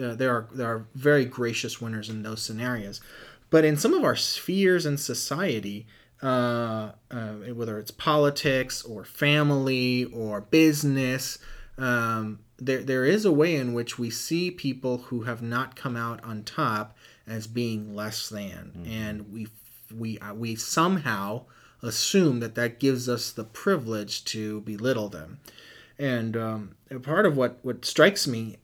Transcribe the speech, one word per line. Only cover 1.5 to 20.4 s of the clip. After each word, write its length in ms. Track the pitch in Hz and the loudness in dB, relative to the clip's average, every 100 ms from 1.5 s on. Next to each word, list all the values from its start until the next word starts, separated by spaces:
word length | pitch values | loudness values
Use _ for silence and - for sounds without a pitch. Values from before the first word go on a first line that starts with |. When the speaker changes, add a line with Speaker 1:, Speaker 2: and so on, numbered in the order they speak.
| 107 120 - | -2 -6 -6
Speaker 1:
winners 280 | 117 110 107 | -6 -6 -6
in 140 | 110 | -8
those 180 | 107 110 | -8 -8
scenarios. 600 | - 110 123 120 101 104 - - - - _ | -6 -4 -4 -4 -6 -12 -16 -20 -20 -20 _
But 160 | 160 156 | 6 6
in 100 | 147 | 4
some 180 | 233 | 4
of 120 | 370 185 | 4 4
our 100 | 113 | 2
spheres 720 | - - - 190 190 180 151 | -2 -2 -2 4 6 6 2
in 120 | 143 | -2
society, 880 | - 120 - 143 190 113 101 101 113 - _ _ | -2 -4 -4 -2 -2 -2 -4 -8 -12 -20 _ _
uh, 720 | 135 127 123 120 117 110 107 - - | 0 2 2 0 -2 -4 -6 -12 -12
uh, 220 | 123 110 107 104 | -8 -8 -8 -10
whether 240 | 117 113 107 | -6 -4 -6
it's 140 | 104 | -8
politics 920 | - - 151 147 143 147 131 131 - | -4 2 4 4 2 0 0 0 -6
or 220 | 120 107 - | -10 -12 -14
family 1000 | - 147 147 147 139 135 131 127 123 123 | 0 4 4 4 4 2 2 2 2 0
or 360 | 117 110 104 | -4 -4 -6
business, 960 | 104 160 160 147 143 135 127 131 - - - - - - | 2 6 8 6 2 2 0 -2 -4 -8 -12 -14 -14 -4
um, 600 | 127 120 117 113 107 107 - - | 0 2 0 -2 -4 -8 -16 -8
there, 240 | 127 131 | -2 -2
there 240 | 131 131 131 | 0 2 4
is 180 | 208 | 4
a 80 | 214 | 6
way 240 | 147 165 151 | 6 4 2
in 180 | 123 | 0
which 260 | 120 120 - | -2 -4 -4
we 100 | 117 | -4
see 400 | 113 - 165 180 | -4 -2 -2 -2
people 480 | 180 139 127 127 123 | -2 -4 -2 -2 -4
who 240 | - 123 | -4 -6
have 220 | 113 117 | -4 -6
not 320 | 117 120 131 - | -4 -2 -4 -6
come 200 | 135 117 | -6 -4
out 280 | 117 113 | -4 -6
on 200 | 117 107 | -8 -10
top 540 | 107 - 135 107 107 - - _ - | -8 -2 0 0 -4 -12 -20 _ -10
as 180 | 113 110 | -10 -6
being 500 | 120 117 110 104 104 | -4 -2 -4 -6 -8
less 340 | 107 107 - | -8 -8 -8
than. 420 | 107 98 85 85 87 | -8 -10 -12 -14 -12
Speaker 2:
Mm-hmm. 160 | 87 | -8
Speaker 1:
And 400 | 110 107 104 98 | -6 -6 -6 -10
we, 160 | 110 110 - - - - 113 | -12 -12 -14 -20 -20 -16 -8
we, 220 | 113 107 | -8 -8
uh, 160 | 104 | -10
we 220 | 107 | -6